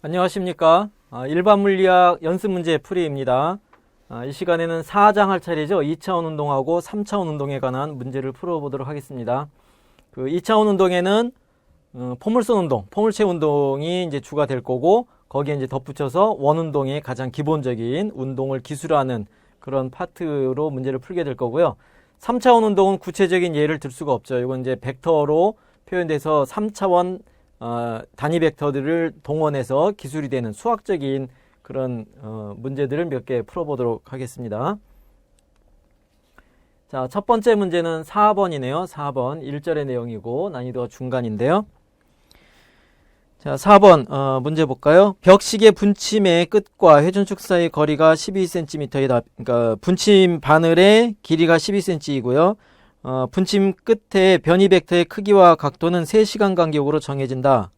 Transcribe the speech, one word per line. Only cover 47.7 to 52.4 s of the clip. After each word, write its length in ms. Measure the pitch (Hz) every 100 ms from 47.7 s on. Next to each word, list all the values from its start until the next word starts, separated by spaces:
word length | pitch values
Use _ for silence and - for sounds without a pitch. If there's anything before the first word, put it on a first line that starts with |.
| - 151 147 160 160
십이 300 | - 196 180
센티미터이다. 760 | 180 156 156 139 139 135 123 - _
그러니까 400 | 120 120 117 110
분침 600 | - 185 - 202 185 170
바늘의 760 | 135 156 165 165 196 214 240 208
길이가 360 | - 165 165 165
십이 220 | - 202
센티이고요. 800 | 185 165 - 139 120 131